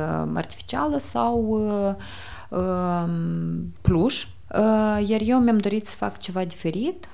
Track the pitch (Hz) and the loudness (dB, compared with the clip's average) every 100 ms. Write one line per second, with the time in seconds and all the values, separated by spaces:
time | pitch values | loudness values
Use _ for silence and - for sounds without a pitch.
0 | 156 160 151 160 160 - - - 302 285 | -2 -2 -2 -2 -4 -10 -8 -4 -2 -2
1 | - 233 233 240 220 214 214 208 196 196 | -2 0 2 2 2 0 0 0 0 -2
2 | - - - - - 180 185 180 180 175 | -8 -14 -14 -14 -6 -2 0 0 0 0
3 | 170 170 170 165 165 165 175 - - 170 | 0 0 -2 -2 -2 -4 -6 0 4 4
4 | 226 - - - - - 220 220 214 208 | 4 2 -6 -14 -4 2 4 4 4 2
5 | 208 220 214 254 233 220 202 214 214 - | 2 2 4 4 6 4 4 0 -2 -4
6 | 202 - - 185 180 - 165 175 277 370 | -4 -4 -6 -4 -4 -2 -4 -2 -2 -4
7 | - | -10